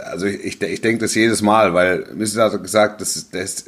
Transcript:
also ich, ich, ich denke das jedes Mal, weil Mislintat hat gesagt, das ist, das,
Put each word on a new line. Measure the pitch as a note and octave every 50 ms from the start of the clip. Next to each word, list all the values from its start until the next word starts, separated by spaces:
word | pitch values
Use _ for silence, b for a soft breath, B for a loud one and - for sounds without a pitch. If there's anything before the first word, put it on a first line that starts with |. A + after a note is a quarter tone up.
| -
also | - - F2 F#2
ich, | G2+ G2 - -
ich, | F#2+ - -
ich | G2+ E2 F#2 -
denke | - A2+ A2+ A2
das | A2+ G#2 -
jedes | A2 A2 A#2 A2 G2+
Mal, | G#2 G#2 G#2+ A2 G#2+ F#2 E2+
weil | F2 F2+ F#2 F2+ - - - B1
Mislintat | E2 A2 G#2+ G#2 A#2 A2+ G#2
hat | G2+ G2
gesagt, | F2 - G#2+ G#2+ G#2 G#2 - -
das | F#2+ - -
ist, | D#2+ - - -
das, | F2+ F#2 G2 - - -